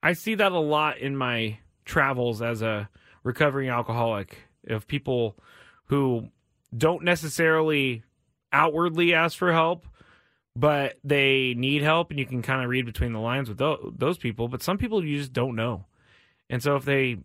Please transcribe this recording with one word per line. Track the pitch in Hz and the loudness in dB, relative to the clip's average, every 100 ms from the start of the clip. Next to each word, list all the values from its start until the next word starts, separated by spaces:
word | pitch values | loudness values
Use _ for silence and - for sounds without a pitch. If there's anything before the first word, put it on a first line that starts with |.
I | 160 | 2
see | 175 - | 0 -2
that | 220 202 | 0 2
a | 180 | 2
lot | 151 151 151 - | 0 2 0 -2
in | 135 139 | -6 -2
my | 127 120 110 107 _ _ | -2 -2 -4 -6 _ _
travels | - - 135 127 120 110 | -4 0 2 2 -2 -2
as | 117 117 | -4 -2
a | 110 104 104 _ _ _ | -2 -4 -6 _ _ _
recovering | 123 123 151 135 131 | -6 2 2 2 -2
alcoholic, | 120 113 117 117 104 95 - - _ - | -2 -2 0 0 -2 -6 -14 -20 _ -8
of | 110 - | -8 -4
people | 143 - 123 117 - _ - - _ | -6 -2 0 0 -4 _ -20 -20 _
who | _ 143 135 117 110 _ _ _ _ 117 | _ 0 2 0 -4 _ _ _ _ 0
don't | 156 175 | 0 2
necessarily | 175 175 151 131 165 160 156 151 135 120 - _ _ _ _ | 0 0 -2 0 4 4 4 2 0 -4 -10 _ _ _ _
outwardly | 143 160 156 170 160 170 | 4 4 4 0 2 2
ask | 165 165 - | 4 2 0
for | 180 | 2
help, | 165 160 175 - - - _ _ _ _ - | 4 2 0 -8 -20 -20 _ _ _ _ 0
but | 147 147 139 - | 2 4 0 -4
they | 139 143 135 135 127 120 | 0 2 4 4 0 -2
need | 131 147 | 0 0
help, | 147 160 170 | 2 2 0
and | 147 | -4
you | 131 | -4
can | 127 | -4
kinda | 113 135 123 | -2 -2 0
read | 127 | -2
between | 120 110 123 | -4 -4 -4
the | 113 | -2
lines | 113 131 123 | -2 -2 -4
with | 104 | -2
tho-, | 143 151 - - | 0 0 -6 -2
those | 131 175 | -2 -2
people. | 120 110 117 | -4 -4 -6
But | 131 | -4
some | - 196 | -4 -2
people | 240 214 | 0 -2
you | 160 143 | -2 -4
just | 139 | -4
don't | 127 131 | -2 -2
know. | 113 113 104 92 _ _ _ _ _ _ | -2 -4 -4 -10 _ _ _ _ _ _
And | 127 | -4
so | 135 139 | 0 0
if | |
they | 135 139 131 110 | 2 0 0 -2